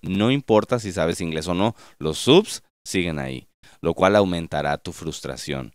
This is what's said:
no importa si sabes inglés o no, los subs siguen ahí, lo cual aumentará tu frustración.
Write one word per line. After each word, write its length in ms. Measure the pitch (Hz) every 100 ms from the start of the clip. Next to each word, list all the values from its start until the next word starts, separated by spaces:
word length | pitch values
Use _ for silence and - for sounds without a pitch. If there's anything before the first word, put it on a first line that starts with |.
no 280 | - 92 107
importa 480 | 139 - 107 - 123
si 140 | 107
sabes 280 | 90 80 87
inglés 280 | 82 80 80
o 80 | 90
no, 200 | 107 - - _
los 220 | 78 76
subs 420 | - 170 220 - _ _ -
siguen 320 | 98 87 78
ahí, 300 | 65 65 - _ - _
lo 140 | 82 85
cual 200 | 92 104
aumentará 640 | 98 87 82 78 71 73
tu 140 | -
frustración. 840 | - 80 76 67 65 - 69 62